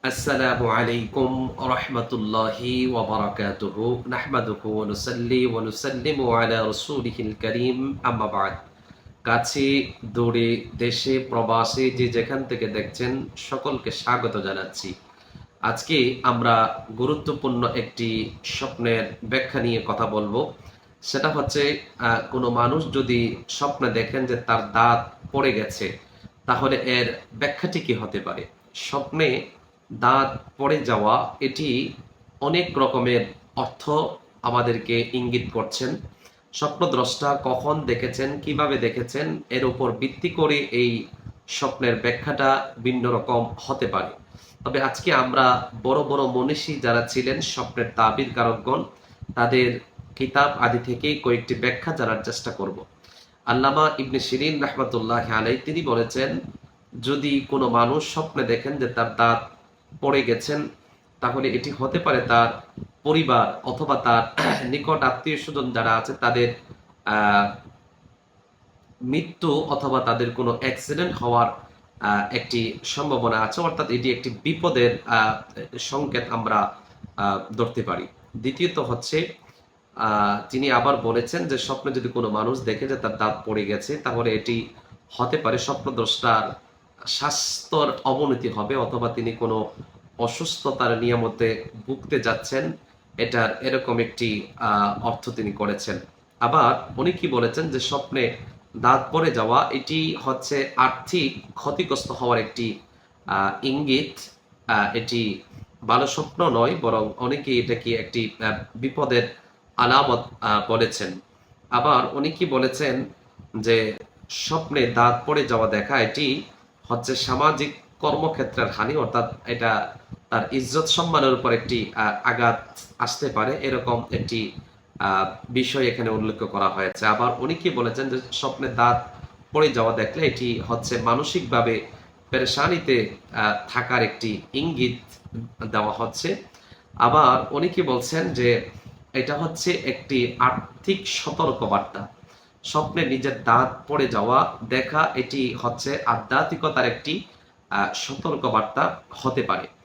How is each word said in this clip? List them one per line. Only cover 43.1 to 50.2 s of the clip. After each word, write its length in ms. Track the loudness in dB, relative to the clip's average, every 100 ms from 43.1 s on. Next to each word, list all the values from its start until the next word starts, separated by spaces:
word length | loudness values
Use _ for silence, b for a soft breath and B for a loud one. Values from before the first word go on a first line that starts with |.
রকম 420 | 0 2 0 0 -6
হতে 280 | -6 -2 0
পারে। 220 | -2 -4 -10 -20 B B B
তবে 180 | -4 0
আজকে 320 | 0 -2 2
আমরা 560 | 2 4 4 6 4 0 -4
বড় 200 | 0 2
বড় 240 | 2 0 2
মনীষী 540 | 2 0 -2 -4 -2
যারা 260 | 2 2 2
ছিলেন, 340 | -2 0 -2
স্বপ্নের 500 | -4 -6 -6 -4 -4 4
তাবির 340 | 4 4 -2
কারকগণ, 500 | 0 0 0 0 -2 -2 B B B B
তাদের 460 | 0 4 6 4 0 -10 -20 -20
কিতাব 340 | -4